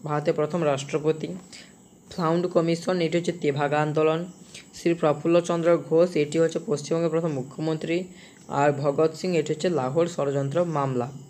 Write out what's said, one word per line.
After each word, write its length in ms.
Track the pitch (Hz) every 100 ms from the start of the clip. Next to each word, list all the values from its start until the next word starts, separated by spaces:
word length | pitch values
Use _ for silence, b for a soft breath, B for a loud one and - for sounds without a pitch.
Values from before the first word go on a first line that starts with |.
ভারতের 300 | 151 147 151
প্রথম 320 | 160 151 175 156
রাষ্ট্রপতি। 600 | 139 143 160 151 156 - 185 B B B B - - -
ফ্লাউন্ড 360 | - 160 170 180
Commission, 540 | 175 165 165 175 185
এটি 160 | 165 170
হচ্ছে 140 | 170
তেভাগা 500 | 170 147 139 143 147
আন্দোলন। 440 | 151 151 156 160 180 - B B B
শ্রী 200 | - 170
প্রফুল্লচন্দ্র 840 | 170 156 147 165 175 170 170 165 170 139
ঘোষ, 260 | 160 180 175
এটি 240 | 147 165
হচ্ছে 200 | 165 160 165
পশ্চিমবঙ্গের 440 | 143 147 165 165
প্রথম 220 | 160 165
মুখ্যমন্ত্রী। 720 | 139 127 - 160 156 160 170 185 B B B -
আর 240 | 139 147
ভগৎ 460 | 139 143 143 160 160
সিং, 200 | 185 170
এটি 160 | 147
হচ্ছে 160 | 151 185
লাহোর 380 | 165 127 151 170
ষড়যন্ত্র 580 | 170 143 139 139 156 175
মামলা। 460 | 156 139 127 120 - -